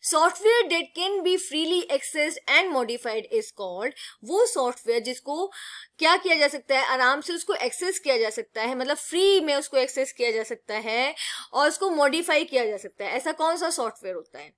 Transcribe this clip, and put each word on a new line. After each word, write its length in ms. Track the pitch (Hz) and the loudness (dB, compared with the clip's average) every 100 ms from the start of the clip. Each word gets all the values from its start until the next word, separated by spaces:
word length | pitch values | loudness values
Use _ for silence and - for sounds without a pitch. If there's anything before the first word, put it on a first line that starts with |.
| - | 0
Software 560 | 311 330 349 427 466 | 4 4 4 4 4
that 180 | 370 339 339 - | 4 0 -2 -4
can 220 | 359 403 | -2 0
be 160 | 359 370 - | 0 0 -2
freely 300 | 302 320 359 | -2 0 0
accessed 540 | 339 277 - 311 302 311 - | 0 -2 -2 -2 -2 -2 0
and 240 | 277 370 | 2 2
modified 500 | 285 233 233 240 220 | 0 -2 -4 -4 -6
is 220 | - 226 | -2 -4
called, 480 | 220 - 196 180 233 285 - - | -4 -10 -10 -6 -6 -8 -18 -18
वो 220 | 214 359 480 | -4 2 2
सॉफ्टवेयर 560 | - 247 247 220 233 | 2 -2 -2 -2 -2
जिसको 440 | 226 254 - 294 392 - - - - _ | -2 -8 -6 -4 -6 -8 -16 -16 -20 _
क्या 180 | 320 359 | 4 4
किया 180 | 359 | 4
जा 140 | 330 285 | 2 2
सकता 300 | 285 - 269 | 0 0 0
है, 80 | 269 | 2
आराम 340 | 262 254 285 | 2 2 2
से 120 | 294 | -2
उसको 220 | 233 - | -8 -4
एक्सेस 440 | - 247 - 359 381 | -2 -2 -4 -4 -4
किया 200 | 294 247 | 0 2
जा 120 | 226 | 2
सकता 320 | 220 220 - | -2 -8 -4
है, 120 | 220 | -4
मतलब 220 | 254 254 311 | -2 -2 -4
फ्री 440 | - 339 392 392 | -2 2 6 6
में 140 | 311 | 4
उसको 220 | 285 294 277 | 0 0 0
एक्सेस 360 | 262 269 262 | 0 0 -4
किया 180 | - 240 | 0 0
जा 120 | 220 | 0
सकता 320 | 220 226 _ | -4 -8 _
है 400 | 214 220 226 262 320 - - - | -6 -2 -2 -2 -4 -8 -10 -6
और 160 | 247 294 | 2 2
उसको 220 | - 392 | 2 -2
मॉडिफाई 540 | 320 285 311 339 302 | 4 4 2 2 2
किया 220 | 330 262 226 | 2 0 0
जा 100 | 202 | -4
सकता 280 | 196 _ | -10 _
है। 60 | 202 | -6
ऐसा 220 | 208 311 | -4 -4
कौन 240 | 320 320 339 | -2 0 0
सा 140 | 339 | -2
सॉफ्टवेयर 460 | 339 233 - 196 180 | -2 -4 -6 -10 -10
होता 220 | 156 123 | -10 -18
है? 140 | 151 | -20